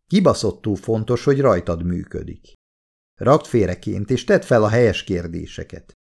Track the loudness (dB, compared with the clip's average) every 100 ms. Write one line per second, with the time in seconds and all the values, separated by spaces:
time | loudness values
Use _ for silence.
0 | 0 2 4 2 -2 -4 -4 -4 -2 -2
1 | 0 -2 2 2 4 2 0 -4 -4 -6
2 | -6 -10 -12 -16 _ _ _ _ _ _
3 | _ -4 2 2 2 0 0 -2 -8 -6
4 | -2 -4 2 0 4 2 4 4 2 0
5 | -4 -6 -6 -10 -12 -14 -14 -16 -20 _